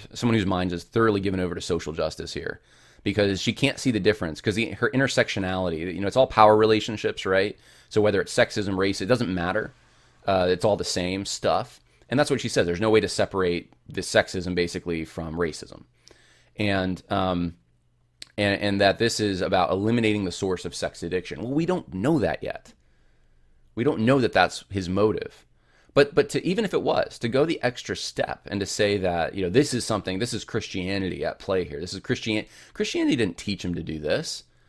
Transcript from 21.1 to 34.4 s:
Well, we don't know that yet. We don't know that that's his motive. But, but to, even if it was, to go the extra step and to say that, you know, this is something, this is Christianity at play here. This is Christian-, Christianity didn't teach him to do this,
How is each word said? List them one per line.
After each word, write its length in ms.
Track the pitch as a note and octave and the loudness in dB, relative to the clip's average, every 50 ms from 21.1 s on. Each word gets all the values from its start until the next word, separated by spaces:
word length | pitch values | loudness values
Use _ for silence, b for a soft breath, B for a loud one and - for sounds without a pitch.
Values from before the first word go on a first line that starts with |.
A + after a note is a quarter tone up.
| F2 F2+ F2 - - C#2+ | -4 -4 -6 -6 -10 -10
Well, 100 | F#2+ A#2+ | -6 -4
we 140 | C#3 D#3 E3 | -2 -2 0
don't 280 | - F#3 D3+ - - - | 0 -2 -4 -4 -8 -8
know 260 | F#2 G2+ C3+ E3+ C#3+ | -2 0 0 2 2
that 240 | G2+ E2 D2 - - | 2 0 -2 -2 -6
yet. 300 | - - - - - - _ _ _ _ _ _ _ _ _ _ _ _ _ _ _ _ _ _ _ - | -8 -10 -10 -14 -20 -20 _ _ _ _ _ _ _ _ _ _ _ _ _ _ _ _ _ _ _ -4
We 80 | - A#2 | -2 0
don't 180 | C#3+ D3+ F2 | 0 0 2
know 180 | A2 A#2 C#3 C#3 | 4 4 4 4
that 140 | A#2+ G#2 - | 4 4 4
that's 300 | G2 F2+ E2+ - - - - | 4 4 4 2 -4 -12 -6
his 180 | F#2+ G2+ F#2 E2+ | -6 -4 -4 -2
motive. 560 | F#2 G2 G#2 A2 G#2 - - - - - _ _ b b b b b b b b b | 0 2 2 2 2 0 -4 -8 -12 -18 _ _ b b b b b b b b b
But, 220 | C#3 C#3+ C#3+ - | 4 4 4 4
but 140 | D3 C#3 C#3+ | 0 0 0
to, 160 | - D3 - | 0 -4 -2
even 180 | D#3+ F#3 G#3+ A3+ | -2 -2 0 -2
if 100 | F#3+ - | 0 0
it 100 | - - | -2 0
was, 360 | D3+ E3 - - - - - | 0 0 0 -2 -4 -4 -6
to 80 | - A#2+ | -4 0
go 160 | A2 C3 D3+ | 2 2 2
the 180 | D#3+ D#3+ - | 2 0 -2
extra 360 | - B2 B2 - - - G2 - | -2 -4 -4 -4 -8 -8 -8 -6
step 500 | - - - - - - - - - - | -6 -10 -6 -4 -4 -4 -4 -8 -10 -8
and 100 | - G2+ | -6 -6
to 40 | G2 | -4
say 320 | - - - G#2+ G2+ G2+ G2+ | -4 -2 0 2 2 2 2
that, 380 | F#2 F#2 E2+ E2+ D#2+ C#2+ - | 0 0 0 0 -2 -2 -2
you 80 | G2 F#2 | -2 -2
know, 60 | F2 | 2
this 240 | F2+ B2 D3 - - | 4 4 4 4 0
is 100 | A#2+ G2+ | -4 -4
something, 360 | - A2+ G2+ - - F#2 F#2+ | -2 -4 -4 -2 -4 -4 -4
this 140 | A#2+ A#2+ - | -4 -4 -6
is 120 | G#2 - | -8 -8
Christianity 800 | - - A2+ G2+ - - G2 F2+ F#2 G2 G2+ G2 F2+ - D2 D2+ | -6 -8 -6 -6 -6 -8 -6 -4 -4 -4 -4 -4 -4 -4 -4 -4
at 140 | D#2+ - - | -6 -6 -6
play 260 | - - G2 F#2 F2 | -4 -2 -2 -2 -2
here. 160 | D2 C#2+ C#2+ | -4 -6 -10
This 120 | E2 F2+ - | -10 -8 -10
is 60 | F#2+ | -10
Christian-, 460 | - - B2+ A#2+ - A2+ G#2+ G#2+ - B B B B B B | -4 -4 -4 -4 -2 -2 -2 -2 -4 B B B B B B
Christianity 440 | - - G#4 - F4 E4 D4+ - B3+ | -6 -6 -4 -2 -2 0 2 2 2
didn't 200 | A2+ F2+ - - | 2 0 -2 -6
teach 280 | - - G2+ F2+ - | -6 -6 -6 -4 -4
him 100 | F2+ F2 | -6 -4
to 80 | E2+ D#2+ | -4 -6
do 160 | - D#2 D#2 | -6 -8 -6
this, 440 | D2+ D2 F2 B2+ E3 - - - | -2 -2 -2 -2 -2 -6 -10 -12